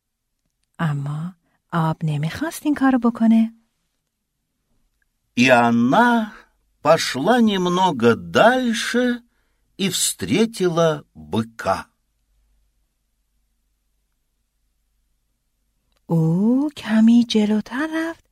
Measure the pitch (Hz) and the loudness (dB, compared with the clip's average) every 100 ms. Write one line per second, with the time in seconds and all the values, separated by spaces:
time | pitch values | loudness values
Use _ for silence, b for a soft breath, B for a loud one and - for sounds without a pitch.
0 | _ _ _ _ _ _ _ - 160 143 | _ _ _ _ _ _ _ -6 -4 -4
1 | 139 151 170 - _ _ _ 170 160 160 | -6 -8 -10 -14 _ _ _ -4 -4 -2
2 | 156 147 156 - 320 - 302 285 269 254 | -4 -4 -6 -6 -8 -6 -4 0 0 2
3 | 233 233 226 226 226 - _ _ _ _ | 0 0 2 4 2 -4 _ _ _ _
4 | _ _ _ _ _ _ _ _ _ _ | _ _ _ _ _ _ _ _ _ _
5 | _ _ _ - 131 123 120 117 120 180 | _ _ _ 0 4 6 4 2 2 2
6 | 240 233 220 - _ _ _ _ 143 160 | 2 2 -2 -10 _ _ _ _ 0 2
7 | - 127 165 247 220 196 180 180 185 139 | 0 -4 0 2 2 0 -2 0 0 2
8 | 117 - 170 160 202 254 247 220 - 233 | 2 0 -2 2 2 2 -2 -4 -4 -2
9 | 247 240 _ _ _ _ _ - 196 - | -2 -4 _ _ _ _ _ -6 -6 -4
10 | - - 87 151 226 - 180 165 165 151 | -6 -6 -4 0 0 -2 -2 0 0 -2
11 | - - 76 104 113 - - 90 - _ | -10 -20 -8 -6 -6 -8 -6 -4 -6 _
12 | _ _ _ _ _ _ _ _ _ _ | _ _ _ _ _ _ _ _ _ _
13 | _ _ _ _ _ _ _ _ _ _ | _ _ _ _ _ _ _ _ _ _
14 | _ _ _ _ _ _ _ _ _ _ | _ _ _ _ _ _ _ _ _ _
15 | _ _ _ _ _ _ _ _ _ _ | _ _ _ _ _ _ _ _ _ _
16 | - 165 160 170 214 262 294 - 220 220 | -4 -2 0 0 0 0 -2 -6 -2 2
17 | 220 240 233 214 208 214 - 240 320 320 | 4 4 2 0 0 -2 -4 -8 -6 -6
18 | 330 330 _ | -8 -10 _